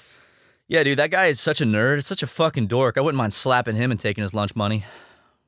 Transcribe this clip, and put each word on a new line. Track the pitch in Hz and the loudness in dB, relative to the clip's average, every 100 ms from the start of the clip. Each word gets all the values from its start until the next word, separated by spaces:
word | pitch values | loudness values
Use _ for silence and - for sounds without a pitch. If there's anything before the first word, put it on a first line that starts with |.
| - - _ _ _ _ - | -20 -20 _ _ _ _ -2
Yeah, | 160 | 2
dude, | 139 139 | 2 2
that | 156 | 0
guy | 185 180 | 2 2
is | 139 | 2
such | 160 151 | 0 0
a | |
nerd. | 120 107 123 143 | 2 2 2 0
It's | - | -2
such | 196 | -6
a | 143 | -4
fucking | - 160 139 101 | 0 0 0 0
dork. | 120 127 131 | 2 2 2
I | |
wouldn't | 151 135 | 0 0
mind | 110 | 0
slapping | - 131 123 117 110 | -2 0 0 0 -2
him | 123 | 0
and | 110 | -2
taking | 107 104 | -2 -4
his | 101 | -4
lunch | 104 101 | -4 -4
money. | 113 101 110 - - - _ _ _ | -2 -2 -2 -6 -16 -20 _ _ _